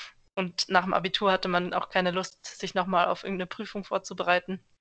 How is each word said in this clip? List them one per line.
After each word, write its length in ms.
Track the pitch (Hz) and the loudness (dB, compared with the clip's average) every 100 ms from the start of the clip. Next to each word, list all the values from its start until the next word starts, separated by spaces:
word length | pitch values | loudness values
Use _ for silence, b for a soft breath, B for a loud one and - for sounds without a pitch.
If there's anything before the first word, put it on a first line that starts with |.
| B B _ | B B _
Und 340 | - 180 - - | -4 -4 -4 2
nach 160 | 185 | 2
dem 100 | 185 | 4
Abitur 360 | 170 180 - 202 | 2 0 0 2
hatte 160 | 190 190 | 2 2
man 260 | 175 180 | 0 0
auch 140 | 180 - | -2 -2
keine 200 | 190 180 | 0 2
Lust, 340 | 180 180 - - | 0 -4 -8 -18
sich 280 | - 190 | -10 -4
noch 120 | 190 180 | -2 2
mal 200 | 175 175 | 2 2
auf 180 | 180 | 0
irgendeine 220 | - 185 180 | -4 -4 -6
Prüfung 380 | - 208 208 | -6 -8 -8
vorzubereiten. 800 | 185 196 - 185 175 180 - 185 - _ | -4 -4 -4 -4 0 2 0 -8 -10 _